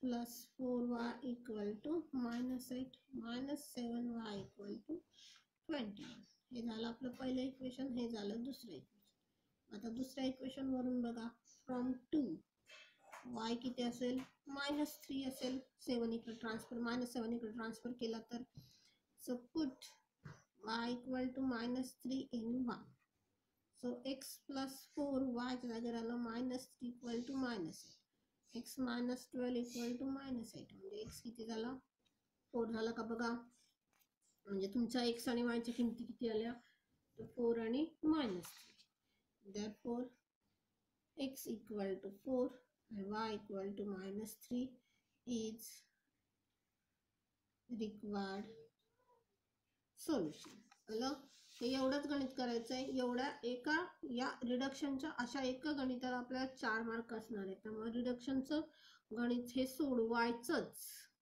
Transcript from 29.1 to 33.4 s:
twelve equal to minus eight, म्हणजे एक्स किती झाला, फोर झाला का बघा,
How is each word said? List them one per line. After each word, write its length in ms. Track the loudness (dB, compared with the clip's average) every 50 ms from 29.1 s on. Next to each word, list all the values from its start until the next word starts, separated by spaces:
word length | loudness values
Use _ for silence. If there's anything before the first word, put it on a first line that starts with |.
| 0 -2 -4 -6
twelve 260 | -2 0 0 2 2 2 0
equal 340 | 0 -2 -2 0 0 0 0
to 40 | 0 -2
minus 440 | -2 -2 -2 -2 -2 -2 -4 -6 -8
eight, 180 | -12 -12 -12 -14
म्हणजे 260 | -14 -12 -10 -8 -8
एक्स 200 | -8 -8 -8 -8
किती 240 | -8 -10 -8 -6 -4
झाला, 280 | -2 -2 -2 -2 -2 -4 -6 -10 _ _ _ _ _ _ _ _ _ _ _ _ _ 0
फोर 180 | 0 2 2
झाला 200 | 2 2 2 2
का 120 | 0 0 0 0 0
बघा, 180 | 2 2 2 2 0